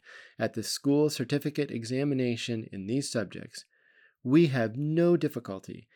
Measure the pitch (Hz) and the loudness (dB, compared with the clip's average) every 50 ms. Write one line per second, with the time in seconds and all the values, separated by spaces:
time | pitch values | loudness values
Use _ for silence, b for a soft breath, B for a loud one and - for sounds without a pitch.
0 | B B B B B B B B 113 107 - 113 104 - - - - 139 143 147 | B B B B B B B B -4 -2 -2 -4 -6 -6 -6 -2 2 2 4 4
1 | 151 151 - - 123 - 147 143 - 151 147 151 143 139 - 117 113 113 127 135 | 4 2 2 -2 -2 -2 -2 -2 -2 -2 -2 -2 -4 -4 -4 -6 -6 -4 -2 -2
2 | 143 147 139 131 127 123 117 117 - - 117 110 110 - - 98 95 101 120 143 | 0 0 0 0 0 0 0 -2 -4 -4 -4 -6 -6 -8 -10 -8 -4 -2 -2 -2
3 | 135 - - 120 101 85 - - - - - - - b b b b b b b | -2 -2 -4 -4 -4 -4 -8 -12 -14 -14 -16 -18 -18 b b b b b b b
4 | b b b b - 123 135 165 170 143 131 127 113 107 110 131 147 151 156 165 | b b b b 0 4 6 6 6 6 4 2 0 0 -2 -2 -2 0 2 4
5 | 170 175 175 160 160 147 - 120 - - 98 95 - - - - - b b | 4 4 4 4 2 -2 -4 -6 -8 -8 -8 -10 -10 -12 -14 -16 -18 b b